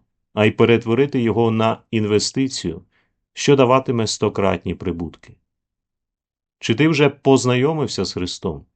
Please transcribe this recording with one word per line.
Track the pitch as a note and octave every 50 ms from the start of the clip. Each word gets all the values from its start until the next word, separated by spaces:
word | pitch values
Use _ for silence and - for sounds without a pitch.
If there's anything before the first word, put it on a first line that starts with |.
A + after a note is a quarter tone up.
| _ _ _ _ _ _ -
а | - G#2+
й | A2
перетворити | - - A#2 A2+ A#2 A2 A2+ A2 A2+ B2 C#3 C#3 C#3 C3
його | A#2 A2+ G2+ A2 A#2 A2+
на | A2 A2 A2+ A2+ A2+ - _ -
інвестицію, | - A2 G#2+ G#2 G#2+ G#2 - - - C3+ C3+ C3+ C3+ - - F2 D#2+ - - _ _ _ _ _ _ _ _ _ -
що | - - - C#3+
даватиме | C3+ C3 A#2+ B2+ C3+ C3 - B2+ A#2 A2
стократні | G#2+ - - - G#2 F#2+ - G#2 G2 F#2+ F2+ - F#2 E2+
прибутки. | - - F2+ E2+ E2+ E2+ D#2 - - _ - - _ _ _ _ _ _ _ _ _ _ _ _ _ _ _ _ _ _ _ _ _ _ _ _ _
Чи | - - A#2
ти | G#2+ D3
вже | D#3+ E3 C3+ D3 C#3
познайомився | - - - C#3 C3+ B2+ B2+ B2+ B2 B2 B2+ D3 E3 D#3 C#3 G#2 - - F#2+
з | F2+ -
Христом? | G2+ F2+ F2+ - - - F#2+ D#2 C#2+ - _ _